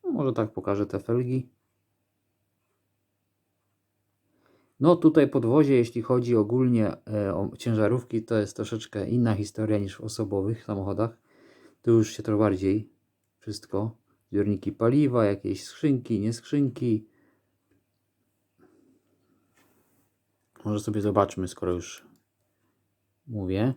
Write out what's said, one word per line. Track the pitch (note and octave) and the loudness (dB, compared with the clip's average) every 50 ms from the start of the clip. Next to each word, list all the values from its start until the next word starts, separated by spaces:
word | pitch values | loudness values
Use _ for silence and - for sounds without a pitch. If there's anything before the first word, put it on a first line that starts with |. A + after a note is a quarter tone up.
| - F#4 D4 | -4 -4 -4
Może | - D3 C3 | -2 -2 -2
tak | B2+ - A2 G#2 | 0 -2 -4 -4
pokażę | - - - G2 G2+ G2+ G#2 | -4 -8 -4 -4 -2 -2 -2
te | G#2 - G2 | -4 -4 -10
felgi. | - - A#2 B2 B2+ B2 B2+ C3 B2+ - _ _ _ _ _ _ _ _ _ _ _ _ _ _ _ _ _ _ _ _ _ _ _ _ _ _ _ _ _ _ _ _ _ _ _ _ _ _ _ _ _ _ _ _ _ _ _ _ _ _ _ _ _ _ _ _ _ _ _ _ _ _ _ _ _ _ | -4 -2 -2 -2 -2 -2 -4 -4 -6 -8 _ _ _ _ _ _ _ _ _ _ _ _ _ _ _ _ _ _ _ _ _ _ _ _ _ _ _ _ _ _ _ _ _ _ _ _ _ _ _ _ _ _ _ _ _ _ _ _ _ _ _ _ _ _ _ _ _ _ _ _ _ _ _ _ _ _
No | B2+ D#3+ F3 | 4 4 4
tutaj | D#3+ - D#3+ D3+ D#3+ C#3+ C#3 | 6 6 6 6 6 4 4
podwozie, | - C3+ A#2 A2+ B2 D3+ D3+ C#3 C#3 | 2 0 2 4 4 4 4 6 4
jeśli | B2 A#2+ A#2+ - B2 | 4 4 2 -2 -8
chodzi | A2 - B2+ B2 B2 A#2+ A#2+ | -2 0 0 0 2 2 2
ogólnie, | A2 G#2 G#2 A#2+ B2+ C3 B2+ B2 A2+ G#2+ F#2+ - - _ | 2 2 2 2 2 2 2 4 2 2 0 -2 -8 _
e, | - G#2+ G#2 G2+ G2 F2+ | -6 -4 -4 -2 -2 -2
o | E2 G2+ - - | -2 -4 -6 -8
ciężarówki, | - - A#2+ A2+ A2 A2 G#2 A#2+ B2+ A#2+ - - A#2 | -6 -4 -2 0 2 2 2 2 0 -4 -4 -6 -6
to | A2+ - A#2 | -4 -2 -2
jest | A2 G#2 G2+ - | 0 0 -2 -4
troszeczkę | - G#2+ - A#2 A2 - - - G#2 G2 - | -8 -8 -6 -6 -8 -8 -8 -8 -6 -4 -2
inna | A2 B2 A#2+ A2+ G#2+ | 0 2 2 2 2
historia | G2+ G#2+ - - - A2 G#2+ A2 G#2 | 0 -2 -6 -6 -6 -2 0 0 0
niż | G2+ F#2+ - | -2 -4 -8
w | - | -10
osobowych | A2+ G#2+ - - A2 G2 G2 G2 F#2+ G#2 A2+ A2+ - | -12 -10 -6 -6 -4 -2 -2 -2 -2 -2 -4 -6 -6
samochodach. | - G#2+ G2 F#2+ F#2+ G2 - A2 A#2 - _ _ _ _ _ - - _ _ - - _ _ | -8 -6 -4 -4 -4 -2 -2 -4 -4 -4 _ _ _ _ _ -20 -20 _ _ -20 -20 _ _
Tu | _ A#2+ | _ 4
już | A#2 A2+ G#2+ G#2+ | 4 4 4 2
się | - - | -2 -10
to | A2 - G#2+ G#2 | -4 -2 2 2
bardziej | A2 G#2 F#2+ F#2 G2 G2 G2 A2 A2 - _ _ _ _ _ _ _ _ _ _ | 4 2 2 2 0 0 0 0 -2 -6 _ _ _ _ _ _ _ _ _ _
wszystko, | _ A2+ G2+ - - _ - G2 G#2 A2+ A2+ _ _ _ _ _ _ _ | _ -12 -12 -12 -10 _ -4 -4 -4 -4 -8 _ _ _ _ _ _ _
zbiorniki | - G2+ G2+ G#2 G#2 F#2+ - G2 | -2 -2 0 0 -2 -2 -4 -8
paliwa, | G2 _ A2+ A#2 B2+ D3 D3+ C3+ A#2+ B2 A2 | -4 _ 0 2 4 4 2 2 2 2 2
jakieś | G2+ G2+ G2 - G2 G2 - - | 2 0 -2 -4 -6 -6 -6 -8
skrzynki, | - - - - D3+ C#3 B2 B2 - A#2 G2 | -16 -12 -4 0 0 0 0 0 -4 -4 -2
nie | G2+ A2 | -2 -2
skrzynki. | A#2 - - - - C#3+ C#3+ C3 A2+ - C3 A#2+ A2 A2 A2 _ _ _ _ _ _ _ _ _ _ _ _ _ _ _ _ _ _ _ _ _ _ _ _ _ _ _ _ _ _ _ _ _ _ _ _ _ _ _ _ _ _ _ _ _ _ _ _ _ _ _ _ _ _ _ _ _ _ _ _ _ _ _ _ _ _ _ _ _ _ - - | -4 -6 -8 -4 0 0 0 0 -2 -2 0 0 0 0 -2 _ _ _ _ _ _ _ _ _ _ _ _ _ _ _ _ _ _ _ _ _ _ _ _ _ _ _ _ _ _ _ _ _ _ _ _ _ _ _ _ _ _ _ _ _ _ _ _ _ _ _ _ _ _ _ _ _ _ _ _ _ _ _ _ _ _ _ _ _ _ -10 -6
Może | G#2+ G#2+ G#2 | -4 -4 -4
sobie | G#2+ - G#2 G#2+ | -4 -4 -4 0
zobaczmy, | G2 G#2 F#2+ G2+ G2+ G2 - - F#2 F2 | 0 2 4 4 2 2 0 -6 -6 -6
skoro | - - - F2+ | -6 -6 -4 -4
już | F2+ F2 E2 - - - _ - _ _ _ _ _ _ _ _ _ _ _ _ _ _ _ _ _ _ _ _ _ _ _ | -4 -4 -6 -12 -18 -20 _ -20 _ _ _ _ _ _ _ _ _ _ _ _ _ _ _ _ _ _ _ _ _ _ _
mówię. | C#3+ A#2 G#2+ F#2+ F2+ F#2 G2 A2 C3 C3 | -10 -8 -6 -4 -2 -2 0 0 0 -2